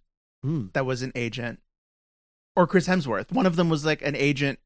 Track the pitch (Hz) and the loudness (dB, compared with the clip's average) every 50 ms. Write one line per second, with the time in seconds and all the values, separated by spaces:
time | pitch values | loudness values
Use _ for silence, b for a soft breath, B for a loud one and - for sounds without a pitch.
0 | _ _ _ _ _ _ _ _ - 135 165 147 104 92 - 147 131 127 131 120 | _ _ _ _ _ _ _ _ -6 -4 -4 -4 -4 -4 -2 -2 -2 -2 -2 -4
1 | 131 131 - 123 120 113 110 120 117 117 117 - _ _ _ _ _ _ _ _ | -4 -6 -4 -4 -4 -4 -4 -6 -8 -8 -10 -12 _ _ _ _ _ _ _ _
2 | _ _ _ _ _ _ _ _ _ _ - 190 175 - - 180 - 180 185 185 | _ _ _ _ _ _ _ _ _ _ 2 4 4 4 4 2 2 2 0 0
3 | 139 131 110 95 110 - 175 262 190 185 165 175 175 165 160 147 147 156 151 - | 0 0 -2 -2 -4 -2 0 2 2 2 4 2 2 2 2 0 2 0 -2 0
4 | - 143 - 120 139 143 143 127 143 139 127 - - | -2 -4 -2 0 2 0 2 0 0 -2 -2 -2 0